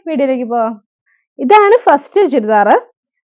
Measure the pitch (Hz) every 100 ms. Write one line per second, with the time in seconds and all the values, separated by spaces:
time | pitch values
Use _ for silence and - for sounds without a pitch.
0 | 330 302 269 262 240 240 226 220 _ _
1 | _ _ _ - 262 427 403 466 - 285
2 | - 392 381 254 214 214 202 359 480 _
3 | _ _